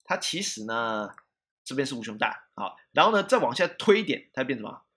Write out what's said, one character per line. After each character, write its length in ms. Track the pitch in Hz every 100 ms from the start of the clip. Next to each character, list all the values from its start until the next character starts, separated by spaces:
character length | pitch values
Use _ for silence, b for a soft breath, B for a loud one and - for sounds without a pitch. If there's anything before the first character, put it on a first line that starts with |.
它 140 | - 180
其 240 | - 170
实 240 | 202 110 110
呢， 480 | 113 113 107 101 - _ _ _ _
这 120 | - 135
边 100 | 135
是 80 |
无 80 | 120
穷 160 | 113 107
大 300 | 113 - - -
啊， 180 | 98 B B
然 140 | 143 185
后 60 |
呢， 120 | 196
再 140 | 196 254
往 180 | 120 117
下 120 | 175
推 340 | - - 208
一 20 |
点， 240 | 185 120 -
它 100 | -
变 140 | 131 120
什 60 |
么？ 180 | 104 - _